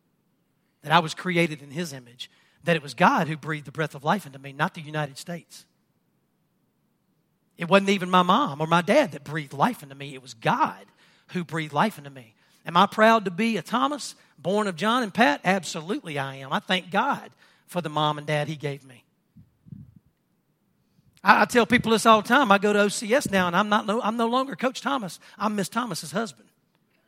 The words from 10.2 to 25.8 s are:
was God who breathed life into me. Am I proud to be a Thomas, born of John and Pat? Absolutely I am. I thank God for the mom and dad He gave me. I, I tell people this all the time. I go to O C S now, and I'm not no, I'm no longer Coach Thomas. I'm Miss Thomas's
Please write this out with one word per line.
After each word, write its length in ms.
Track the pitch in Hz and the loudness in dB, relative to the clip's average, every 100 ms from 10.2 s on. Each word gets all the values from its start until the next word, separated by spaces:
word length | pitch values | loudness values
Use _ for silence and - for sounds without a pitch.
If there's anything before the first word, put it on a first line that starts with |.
was 120 | 127 | -18
God 520 | 113 151 233 294 - - _ _ _ _ | -4 -2 0 -2 -4 -18 _ _ _ _
who 140 | 180 | -8
breathed 300 | 170 165 151 | -6 -8 -4
life 260 | 143 214 - | 0 0 -2
into 120 | 143 | -14
me. 260 | 135 117 _ _ _ | -20 -20 _ _ _
Am 120 | - 175 | 2 4
I 100 | 196 | 6
proud 380 | - 220 226 | 6 6 6
to 80 | 196 | 2
be 240 | 170 226 214 | -2 -2 -2
a 60 | |
Thomas, 520 | - 233 269 294 - - _ _ | -4 -2 -2 -2 -10 -14 _ _
born 300 | 151 208 208 | -2 -2 -2
of 80 | 160 | -2
John 260 | 208 247 | -2 0
and 100 | 220 | -2
Pat? 280 | 185 247 285 | 2 2 2
Absolutely 800 | 180 190 156 175 156 269 180 143 | 0 0 -2 -10 -8 -8 -6 -6
I 160 | 135 135 | -6 -10
am. 160 | 135 | -6
I 80 | 175 | -6
thank 320 | - 185 180 | -2 -4 -2
God 400 | 190 262 208 - - _ _ _ | -2 -2 -4 -8 -20 _ _ _
for 140 | 180 | -8
the 80 | 160 | -4
mom 280 | 151 151 147 | -2 0 -2
and 120 | 147 | -4
dad 180 | 151 147 | -4 -4
He 80 | |
gave 300 | 151 147 139 | -6 -8 -10
me. 180 | 135 120 _ _ _ - - _ - - - _ _ _ _ _ _ _ _ _ _ _ _ _ | -14 -20 _ _ _ -20 -20 _ -20 -20 -20 _ _ _ _ _ _ _ _ _ _ _ _ _
I, 180 | 190 220 | 4 4
I 20 | 311 | 4
tell 200 | 247 220 | 4 4
people 240 | 247 220 | 2 2
this 160 | 220 233 | 2 6
all 160 | 220 | 6
the 60 | - | 6
time. 240 | 247 254 | 2 6
I 60 | 196 | 4
go 140 | 208 | 4
to 80 | 208 | 2
O 60 | 208 | 2
C 240 | - 214 | -2 -2
S 160 | 262 - | -2 2
now, 200 | 196 180 | 0 2
and 80 | 170 | 2
I'm 120 | 208 | 2
not 180 | 208 214 | 0 0
no, 140 | 220 | -2
I'm 140 | 208 233 | -2 -2
no 120 | 233 | 0
longer 260 | 247 269 | 0 -2
Coach 260 | - 254 - | -4 -6 -4
Thomas. 380 | 240 277 190 - - - | -4 -4 -6 -12 -20 -6
I'm 200 | 214 208 | -4 -2
Miss 120 | 190 | -4
Thomas's 440 | 233 | -4